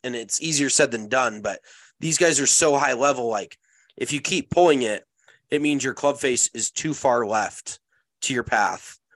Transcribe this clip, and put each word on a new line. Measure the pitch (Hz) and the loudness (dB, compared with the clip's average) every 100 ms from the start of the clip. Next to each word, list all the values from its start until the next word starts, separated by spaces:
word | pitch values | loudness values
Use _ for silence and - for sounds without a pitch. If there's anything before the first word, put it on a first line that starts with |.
and | 127 120 | -10 -10
it's | 107 - | -6 -6
easier | 160 147 139 | -4 -2 0
said | - 135 | 2 2
than | 113 104 | 0 -2
done, | 127 120 107 | 0 0 -2
but | 104 92 - - - _ | -6 -6 -12 -20 -20 _
these | 160 156 | -4 2
guys | 170 143 | 2 4
are | 135 | 2
so | - 160 139 | 2 4 4
high | 139 | 2
level. | 123 139 127 117 | 2 2 0 -2
Like, | 107 92 - _ _ _ - | -4 -6 -14 _ _ _ -10
if | 123 | -6
you | 147 | -4
keep | - 185 - | -2 -4 0
pulling | 175 175 139 | 4 6 4
it, | 113 101 - _ _ _ _ | 2 -4 -8 _ _ _ _
it | 147 | -2
means | 147 143 | 0 0
your | 135 | -2
club | 117 143 143 | -2 -2 0
face | 139 123 - | -2 0 -2
is | 117 - | -2 -6
too | - 160 | -6 -6
far | 139 135 123 107 | -2 2 2 0
left | 107 98 - - - _ _ _ _ | -2 -2 -6 -16 -18 _ _ _ _
to | - | -4
your | 127 | -4
path, | - 110 95 92 - - _ | 0 2 2 -2 -10 -20 _